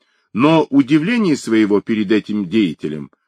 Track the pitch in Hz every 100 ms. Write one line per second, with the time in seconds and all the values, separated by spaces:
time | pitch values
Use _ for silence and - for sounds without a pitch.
0 | _ _ _ 101 143 165 - 139 127 156
1 | 175 247 196 135 - 110 104 101 - 107
2 | 98 107 - 107 92 110 92 73 80 76
3 | 69 _